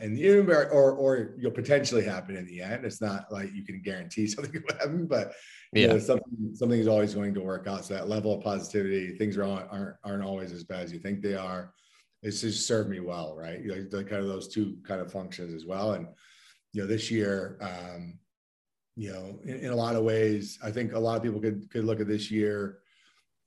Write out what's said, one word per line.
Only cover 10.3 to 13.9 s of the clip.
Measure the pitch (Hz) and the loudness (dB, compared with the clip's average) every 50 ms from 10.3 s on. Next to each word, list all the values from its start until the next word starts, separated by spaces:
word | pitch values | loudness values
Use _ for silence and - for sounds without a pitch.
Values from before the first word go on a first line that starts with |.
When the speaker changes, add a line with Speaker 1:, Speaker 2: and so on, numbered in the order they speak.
| 98 95 92 90 | -4 -6 -6 -8
Speaker 1:
as | 87 85 82 | -10 -12 -10
bad | - 95 90 87 | -8 -8 -8 -8
as | 82 | -8
you | 85 85 | -10 -8
think | 90 98 101 101 | -6 -6 -4 -4
they | 101 101 98 | -2 -4 -4
are. | 95 92 92 92 90 90 90 _ _ _ _ _ _ _ _ _ _ - | -4 -4 -6 -6 -8 -8 -12 _ _ _ _ _ _ _ _ _ _ -8
It's | 107 104 - | -8 -6 -4
just | 117 110 104 - - | -4 -4 -2 -2 -2
served | - 117 110 101 95 | 0 2 2 0 0
me | 98 90 | -4 -6
well, | 87 90 87 87 80 78 78 | -6 -6 -6 -6 -6 -8 -8
right? | 80 82 82 87 - | -10 -10 -10 -10 -8
You | - 104 | -8 -8
know, | 92 98 98 | -8 -8 -8
the, | 95 | -6